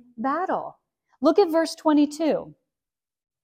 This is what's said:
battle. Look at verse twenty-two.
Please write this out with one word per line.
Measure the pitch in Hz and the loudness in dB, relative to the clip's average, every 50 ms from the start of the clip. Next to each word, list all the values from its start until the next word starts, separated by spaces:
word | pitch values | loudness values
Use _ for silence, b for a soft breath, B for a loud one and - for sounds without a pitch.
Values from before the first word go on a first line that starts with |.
| - _ - | -6 _ -12
battle. | - 220 269 277 320 370 370 269 180 - - - _ _ _ _ _ _ _ _ - | -6 -6 -4 -4 -4 -4 -4 -4 -6 -6 -8 -16 _ _ _ _ _ _ _ _ -2
Look | 247 302 320 403 | 0 2 4 4
at | 403 339 | 2 2
verse | 302 330 330 302 - | 2 0 0 -2 -4
twenty-two. | - - 311 302 294 294 285 294 - 330 302 220 - 160 - 156 _ _ _ _ _ _ _ _ _ _ _ _ _ _ _ _ _ | -2 0 2 4 4 2 2 0 -4 -2 -2 -2 -2 -4 -10 -18 _ _ _ _ _ _ _ _ _ _ _ _ _ _ _ _ _